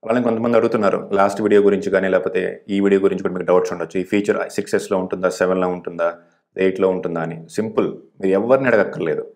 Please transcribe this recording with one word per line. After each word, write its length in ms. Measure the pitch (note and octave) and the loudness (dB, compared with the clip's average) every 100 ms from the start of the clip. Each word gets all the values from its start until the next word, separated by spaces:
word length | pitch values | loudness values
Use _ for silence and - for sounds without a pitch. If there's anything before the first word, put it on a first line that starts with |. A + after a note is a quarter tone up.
అలానే 180 | - B2 A#2 | 0 0 0
కొంతమంది 300 | A2+ A#2+ A#2 | 0 2 2
అడుగుతున్నారు, 400 | A2+ A#2 G2+ - - G2 | 2 2 0 0 -2 0
లాస్ట్ 200 | G2 G2+ G#2 | 0 2 4
వీడియో 160 | G#2 G2+ | 4 4
గురించి 220 | G2 G2 F#2+ | 2 0 0
కానీ, 120 | F#2+ F#2 | 2 0
లేకపోతే 260 | F#2+ F#2+ F#2 - - G2 | 0 -2 -4 -8 -6 0
ఈ 40 | G2 | 2
వీడియో 140 | G2 G2 | 4 2
గురించి 180 | F#2 F#2+ | 0 -4
కూడా 80 | F2+ | -6
మీకు 100 | F2+ | 2
డౌట్స్ 200 | F2+ F2+ F2+ | 2 2 -6
ఉండొచ్చు. 220 | E2 F#2+ | -6 -6
ఈ 40 | F2+ | -2
ఫీచర్ 280 | G#2 G2+ F2+ F2 - | -2 0 -2 -2 -6
సిక్స్ 180 | G2+ G#2 | -2 -4
ఎస్లో 180 | - G2 | 0 -2
ఉంటుందా, 280 | F#2 F#2 F#2 - | -2 -2 -2 0
సెవెన్లో 300 | F#2 F#2 F2+ F2+ | 0 2 0 -2
ఉంటుందా, 320 | F2 E2+ E2+ E2+ _ _ _ - | -8 -4 -4 -4 _ _ _ -2
ఎయిట్లో 260 | F#2+ F#2+ F#2+ F#2 | -2 2 0 0
ఉంటుందా 280 | F2 E2 E2 | -4 -4 -6
అని. 100 | E2 - - | -8 -10 -6
సింపుల్, 320 | A2 A2 C3 - - _ | -2 -2 -2 -4 -16 _
మీరు 140 | G2 F#2 | 0 0
ఎవరిని 300 | A2+ C3 C3 | 4 2 4
అడగక్కర్లేదు. 540 | A2+ F#2 - E2 D2+ - | 2 0 -2 -4 -4 -6